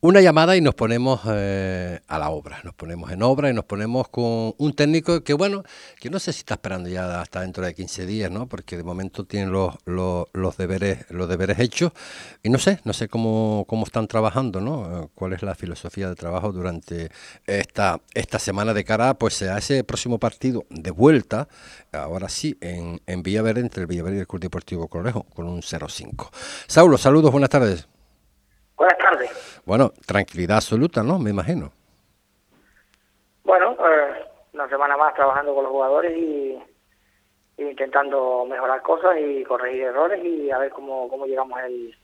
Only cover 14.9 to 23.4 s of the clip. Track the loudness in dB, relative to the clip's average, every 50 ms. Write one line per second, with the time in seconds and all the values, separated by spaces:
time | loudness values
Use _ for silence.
14.9 | -8 -8 -10 -12 _ -8 -6 -6 -6 -6 -6 -8 -8 -8 -8 -10 -10 -10 -12 -12
15.9 | -8 -6 -6 -6 -6 -8 -8 -6 -4 -4 -4 -4 -4 -4 -6 -6 -6 -8 -10 -10
16.9 | -10 -8 -8 -10 -12 -16 -20 -20 -20 -16 _ -4 -2 -2 -2 -2 _ 0 2 2
17.9 | 0 -2 _ _ -6 -6 -4 -4 -6 -4 -4 -2 -2 -2 0 0 0 -2 0 0
18.9 | 0 2 2 2 2 2 0 -2 0 -2 -4 -2 -4 -4 -2 0 0 0 0 -2
19.9 | -4 -4 -2 -2 -2 0 0 -2 -2 -2 -2 -2 -2 -2 -6 _ -14 -10 -10 -8
20.9 | 2 6 8 8 8 6 2 _ -6 -6 -6 _ _ -20 -20 -20 -20 -20 -18 _
21.9 | -10 -8 -8 -6 -8 -8 -8 -8 -8 -6 -4 -6 -6 _ -10 -10 -8 -8 -8 -10
22.9 | -10 -12 _ -8 -8 -6 -2 -2 0 2